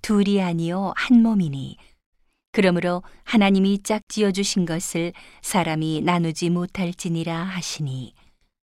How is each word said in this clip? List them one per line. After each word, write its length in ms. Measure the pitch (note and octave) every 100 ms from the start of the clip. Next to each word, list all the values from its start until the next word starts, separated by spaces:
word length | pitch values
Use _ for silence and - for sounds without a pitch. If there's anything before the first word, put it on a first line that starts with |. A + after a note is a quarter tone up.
둘이 380 | - G#3 G3+ G3
아니요 500 | F3+ E3 E3 F#3 F#3+ -
한 260 | - A#3+
몸이니, 540 | A3+ G#3 D#3+ C3+ C3+ - - _ _ _ _ _ _
그러므로 520 | - F#3+ F3 F3+ F3+ - -
하나님이 580 | - A3+ G3 F#3+ G3 G3+
짝지어 480 | - G#3+ - G#3+ G3+
주신 340 | F#3 G3+ G3+ E3+
것을 460 | E3 - E3+ E3+ - - -
사람이 600 | - F#3+ E3 D#3 D#3 D#3
나누지 500 | E3 F3 E3 D#3 E3+
못할지니라." 960 | F3 F3 - F3 F3 F3+ E3 E3 E3
하시니, 680 | F#3 F#3 - - C#3+ C3 A#2 _ _ _ _ _ _